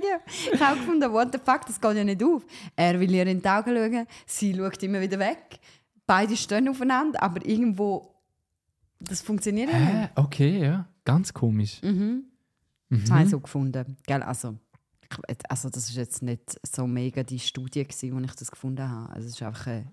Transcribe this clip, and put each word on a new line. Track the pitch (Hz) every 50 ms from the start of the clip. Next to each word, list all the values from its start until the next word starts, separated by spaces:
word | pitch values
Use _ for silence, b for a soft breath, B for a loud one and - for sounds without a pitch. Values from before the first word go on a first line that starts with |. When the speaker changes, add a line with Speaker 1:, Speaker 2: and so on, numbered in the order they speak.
| 359
Speaker 1:
ja. | 403 381 330 - B B B 330 B -
Ich | 277
habe | 302 277 285
gefunden, | 269 247 311 339 311 285 247
what | 220 220 247 247
the | - 254
fuck, | - - 254 - -
das | - 220 -
geht | - 220 208
ja | 214 202
nicht | 202 202 180 226
auf. | 320 339 254 - B B B B 175 B
Er | - 170 175 175 180
will | 185 180 185
ihr | 185 180
in | 190 190 185
die | 180
Augen | 196 196 214 214 240 240
schauen, | 233 220 220 233 240 233 B B B B
sie | - - - 208 202 180
schaut | 185 190 196 190 - -
immer | 190 202 196
wieder | 185 185 190 196
weg. | 196 214 320 - - _ - - b b b b b b _ _ _
Beide | - 180 185 208 208 226
stehen | - - - 202 214 262
aufeinander, | 269 269 262 247 262 262 254 269 311 269 - -
aber | 196 170 185 -
irgendwo, | - 220 220 247 233 196 185 208 202 190 - - - _ _ _ _ _ _ _ _ _ _ _ _ _ _ _ _ _ _
das | - - 185 -
funktioniert | - - 214 196 - 214 202 214 247 285
ja | 330
Speaker 2:
Hä? | - - 165 202 220
Speaker 1:
nicht. | 214 190 -
Speaker 2:
Okay, | - 143 143 - - 139 143 185 202 156
ja. | 139 165 196 175 - _ _ _
Ganz | 120 131 175 190 - -
komisch. | - 120 113 107 107 104 104 - - -
Speaker 1:
Mhm. | 190 202 180 202 214 240 262 269 - _ _ _ _ _ _ _ _ _ _ _ _
Speaker 2:
Mhm. | 131 113
Speaker 1:
Das | 101 113
habe | 123 143 160
ich | 202
so | 196 139
gefunden. | - - - 143 135 135 123 131 127 135 135 - _
Gell, | - 139 139
also, | - - 127 - - 120 107 107 _ _ _ _ _ _ _ _ _ _
ich, | - - - - - - - -
also | - - - 160
das | - 127 117 113
ist | 117
jetzt | 127 120 - - -
nicht | 131 123 120 113 - - - - - -
so | - - 127
mega | 123 123 123 123 131 - 139 127
die | - 131 123
Studie | - - - 135 131 127 - 147 139
gewesen, | 139 - - - 127 127
wo | 131
ich | 127 127 -
das | - - -
gefunden | - - - 131 131 131 135 131
habe. | 117 113 110 - -
Also | - 113 120
es | 117
ist | - 117
einfach, | 107 113 - -
äh, | 131 117 110 110 135